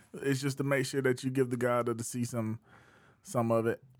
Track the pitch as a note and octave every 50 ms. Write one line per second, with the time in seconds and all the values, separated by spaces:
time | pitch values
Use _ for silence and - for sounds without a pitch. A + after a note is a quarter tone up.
0 | - _ - F3+ - C#3 C#3 C3 C3 C#3 C3+ - D3 C#3 C#3+ C#3 C3 - - C#3
1 | C3 C3 B2+ B2+ - C3 B2+ C3+ C3 B2 B2 A#2+ B2 B2 A#2+ B2 A#2 A#2 A#2 A2+
2 | A2+ - - B2 A#2+ A#2 - A#2+ A2 A2 A2 A2+ _ - - - - - - -
3 | _ - - _ - - - B2+ A#2 A2+ A2+ A2+ A2+ A#2 G#2 - - - _ -